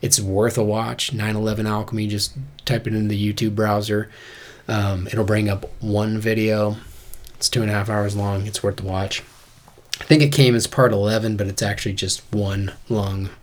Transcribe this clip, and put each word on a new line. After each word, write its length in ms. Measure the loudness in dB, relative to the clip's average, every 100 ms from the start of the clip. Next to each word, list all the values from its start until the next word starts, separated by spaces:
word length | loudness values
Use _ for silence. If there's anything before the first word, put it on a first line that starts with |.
It's 200 | 2 0
worth 360 | 2 2 2 2
a 80 |
watch. 480 | 0 0 -2 -4 -4
Nine 240 | -2 -2 0
eleven 300 | 0 0 0
Alchemy. 400 | -2 -2 -4 -2
Just 260 | -2 -4 -6 -14 -12
type 220 | -2 -2 0
it 80 |
in 140 | 0 0
the 240 | 2 0
YouTube 200 | 0 0
browser. 540 | 2 2 2 2 -2 -2 -10 -20 -20 -20 -20 -4
Um, 380 | -2 0 0 -2
it'll 160 | -2
bring 240 | 2 2 2
up 200 | -2 -6 -8
one 360 | -2 0 0 0
video. 580 | 0 2 2 2 0 -2 -10 -20 -16 -16 -16
It's 140 | -4 -2
two 140 | 0
and 80 | 0
a 40 |
half 160 | 0 0
hours 240 | 0 0 0
long. 300 | -2 -2 -4
It's 160 | -2
worth 140 | -2 -2
the 80 |
watch. 380 | -4 -2 -2 -6 -10 -20 -20 -20 -20 -20 -12 -10
I 40 |
think 180 | 4 6
it 100 | 6
came 220 | 6 6
as 120 | 6 2
part 260 | 4 4
eleven, 440 | 6 2 2 0 -2
but 100 | -2
it's 160 | -2
actually 300 | -2 -2 -4
just 300 | -4 -4 -4 -4
one 400 | -2 0 0 -2 -6 -4
long 400 | -2 0 -2 -6 -10